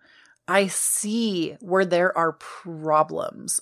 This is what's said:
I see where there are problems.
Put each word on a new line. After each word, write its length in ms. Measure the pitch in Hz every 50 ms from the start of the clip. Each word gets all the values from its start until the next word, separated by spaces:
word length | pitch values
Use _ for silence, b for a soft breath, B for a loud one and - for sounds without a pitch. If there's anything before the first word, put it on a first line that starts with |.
| b b b b b b b b _ -
I 200 | - 196 196 185
see 880 | - - - - - - - 208 220 233 233 220 190 175 160 - - -
where 240 | 226 180 180 190 190
there 320 | 175 175 170 180 185 -
are 180 | 165 165 160 156
problems. 1200 | - - - - - - 175 165 156 156 156 151 156 156 165 160 160 - - - - - - - -